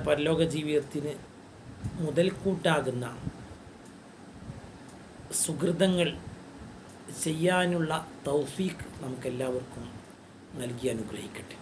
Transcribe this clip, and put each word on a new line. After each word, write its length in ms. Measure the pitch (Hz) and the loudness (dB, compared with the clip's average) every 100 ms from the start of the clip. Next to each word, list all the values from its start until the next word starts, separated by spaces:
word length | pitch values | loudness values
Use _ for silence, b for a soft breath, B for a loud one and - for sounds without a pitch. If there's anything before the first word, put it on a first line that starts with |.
| 151 | 4
പരലോക 340 | 147 151 160 165 | 4 4 4 4
ജീവിതത്തിന് 580 | 156 151 147 - 151 147 135 - - - - - - - - 160 | 2 2 2 2 -4 -4 -6 -12 -18 -18 -18 -16 -8 -6 -2 2
മുതൽക്കൂട്ടാകുന്ന 1000 | 139 185 185 196 170 180 151 127 123 120 - - - - - - - - - - - - - - - - - - - - - - - | 4 4 4 0 4 4 4 4 -2 -4 -4 -8 -8 -14 -14 -16 -18 -18 -18 -18 -18 -18 -14 -12 -12 -14 -16 -16 -16 -16 -16 -2 0
സുകൃതങ്ങൾ 680 | - 156 180 165 190 180 165 - - - - - - - - - - - | 2 2 2 6 6 6 4 0 -10 -12 -14 -14 -14 -16 -16 -16 -10 -2
ചെയ്യാനുള്ള 680 | 165 156 175 185 180 175 156 160 - - 139 | 0 4 6 6 6 4 2 0 -4 -6 0
തൗഫീഖ് 600 | 147 139 - 185 - - - | 2 2 0 -2 -2 -10 -8
നമുക്കെല്ലാവർക്കും 840 | 135 127 127 123 127 127 127 - - - - - - - - - | -6 -4 -4 -2 0 -2 -4 -10 -10 -12 -16 -20 -20 -20 -14 -6
നൽകി 280 | 123 120 127 | -6 -2 0
അനുഗ്രഹിക്കട്ടെ. 640 | 110 107 104 - - - - | 0 -4 -8 -10 -12 -12 -14